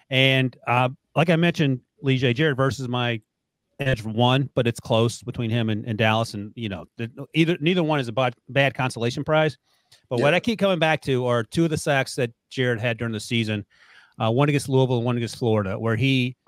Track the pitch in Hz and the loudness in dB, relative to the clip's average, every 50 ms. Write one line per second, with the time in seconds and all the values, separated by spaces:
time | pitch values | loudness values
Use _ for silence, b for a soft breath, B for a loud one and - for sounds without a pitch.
0 | b b 135 131 135 135 135 131 131 123 - _ - - 120 123 127 127 139 - | b b 2 4 4 4 4 4 2 0 -4 _ -2 0 0 2 2 0 -2 -8
1 | _ _ - 143 160 170 165 165 175 175 165 - 156 139 131 120 _ _ _ - | _ _ 0 0 2 4 4 4 2 2 2 2 2 2 0 -2 _ _ _ -4
2 | - 135 131 123 135 123 120 131 160 156 135 123 135 135 - - 131 120 123 123 | 0 0 0 2 2 2 2 2 0 0 2 0 0 0 0 -4 -6 -4 -4 -2
3 | 120 120 117 110 _ _ _ _ _ _ _ _ _ _ _ - 139 131 131 113 | -2 -2 -4 -6 _ _ _ _ _ _ _ _ _ _ _ -6 -2 -2 -2 -2
4 | 110 113 107 113 123 123 131 139 139 - - 139 117 117 - - - - 123 113 | -4 -4 0 2 4 4 4 2 0 -2 -2 0 0 0 -2 -4 -2 0 2 2
5 | 113 110 - - - 120 - - 120 110 117 120 113 110 110 107 - 120 110 101 | 2 2 -2 -6 -12 -10 -8 -6 -4 -2 -2 -2 0 -2 -2 -4 -4 -4 -2 0
6 | 110 110 110 113 113 - - 104 101 107 - 123 117 104 95 87 90 - _ - | 2 2 2 0 -2 -4 -6 -10 -12 -12 -10 -10 -8 -8 -8 -10 -12 -14 _ -10
7 | 117 113 - 139 139 - - 156 165 156 180 - 143 170 190 180 160 151 156 143 | -10 -10 -10 -14 -12 -4 0 0 2 2 0 0 0 0 0 0 0 0 0 -2
8 | 123 117 110 135 131 127 123 _ _ - 123 139 139 135 - - 127 127 - 113 | -2 -2 -2 -2 -2 -2 -2 _ _ -4 0 0 0 0 0 -2 -4 -4 -4 -4
9 | 117 123 131 151 139 - 156 156 156 156 - _ b b b b b b b b | -4 -4 -4 -4 -2 0 0 2 0 0 -4 _ b b b b b b b b
10 | b b 123 120 127 147 170 180 - 240 220 - 196 196 185 160 160 156 156 - | b b -2 0 2 2 2 2 0 -2 -2 0 0 0 2 2 2 0 0 0
11 | - 147 131 123 123 123 120 120 110 - - 165 165 160 151 - - 160 143 135 | -2 -2 -2 0 0 0 0 -2 -2 -2 0 0 0 0 0 -2 -2 0 0 0
12 | 131 - - 143 123 117 - _ _ - - 135 127 123 120 107 120 123 117 110 | 0 -2 -4 -4 -4 -4 -6 _ _ -10 -4 -2 -2 0 0 -2 -2 -4 -4 -4
13 | 120 117 110 104 - - 123 117 113 107 107 104 98 _ b b b b b b | -4 -6 -6 -6 -4 -2 0 0 0 0 -2 -4 -6 _ b b b b b b
14 | b b b b 113 110 117 131 147 147 143 131 - - 135 131 131 123 131 117 | b b b b 0 0 2 2 2 2 2 0 0 2 2 2 4 2 2 0
15 | 113 123 120 120 117 107 - - 131 113 110 107 101 92 - 117 110 113 113 110 | 0 0 -2 -2 -4 -6 -4 -2 0 2 2 2 0 -2 -4 -4 -2 -2 0 0
16 | 131 135 135 127 123 127 127 _ - | 2 2 2 2 0 -2 -4 _ -6